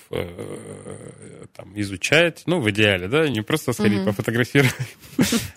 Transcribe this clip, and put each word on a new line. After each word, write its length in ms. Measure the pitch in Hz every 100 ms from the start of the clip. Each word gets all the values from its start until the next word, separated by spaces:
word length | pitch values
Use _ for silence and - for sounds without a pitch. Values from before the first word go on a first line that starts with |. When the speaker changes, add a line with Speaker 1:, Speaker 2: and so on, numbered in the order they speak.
| -
Speaker 1:
э, 1300 | 87 90 87 101 98 50 50 50 50 - - - - -
там, 180 | - 92 101
изучать, 640 | 98 95 - 151 170 - -
ну, 120 | 175
в 80 | 107
идеале, 360 | 104 107 95 92
да, 220 | 147 156
не 140 | 110
просто 300 | 107 156 -
сходить 240 | 120 208 202
Speaker 2:
Мгм. 80 | 190
Speaker 1:
пофотографировать. 680 | - 120 113 123 143 127 - 127 - - -
<laughs> 340 | - 233 -